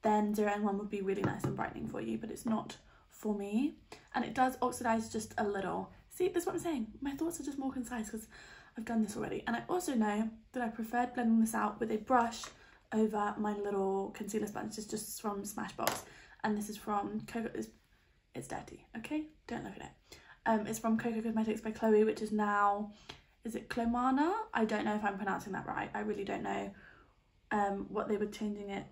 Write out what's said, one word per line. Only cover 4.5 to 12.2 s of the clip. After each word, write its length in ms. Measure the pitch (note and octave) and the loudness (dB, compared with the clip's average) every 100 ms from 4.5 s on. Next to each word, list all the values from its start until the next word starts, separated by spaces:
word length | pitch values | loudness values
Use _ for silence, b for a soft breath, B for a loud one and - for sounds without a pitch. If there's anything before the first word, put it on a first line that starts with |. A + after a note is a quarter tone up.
| C4 | 4
oxidize 500 | B3 - A3+ A3+ A3 | -2 0 2 2 2
just 220 | A3+ - - | -4 -4 -2
a 60 | |
little. 480 | G#3 G3+ F#3 F3 F#3+ B B | 0 0 -2 -2 -6 B B
See, 200 | - F4+ | -2 0
that's 160 | F4+ F4 | 2 0
what 100 | E4+ | -2
I'm 60 | |
saying. 260 | E4+ D4 A3 - | -2 -2 -2 -4
My 100 | C#4 | -6
thoughts 280 | C#4 D#4+ - | -2 -2 -2
are 40 | |
just 140 | C#4 C#4 | -6 -4
more 140 | C4 | -4
concise 380 | C4 A#3 B3 G#3+ | -4 -6 -6 -4
'cause 180 | A3 - B B B B - | -8 -10 B B B B -10
I've 80 | A3 | -2
done 160 | A3+ | 2
this 160 | G#3 G#3 | 2 0
already. 260 | G#3+ - - | -4 -4 -2
And 80 | A#3 | -2
I 80 | A#3+ | 0
also 280 | F4+ F4 B3+ | -2 2 2
know 340 | G#3+ G#3 A3 - - | 4 2 0 -4 -8
that 120 | B3+ | -4
I 60 | A#3+ | -4
preferred 440 | A3+ A3 A#3+ B3 | -4 -2 0 0
blending 260 | B3 A3+ A3+ | 2 4 6
this 160 | A3 A3 | 6 4
out 240 | G#3 G#3+ | 0 0
with 120 | A3 | -2
a 60 | G#3+ | -2
brush 460 | - B3+ | 4 4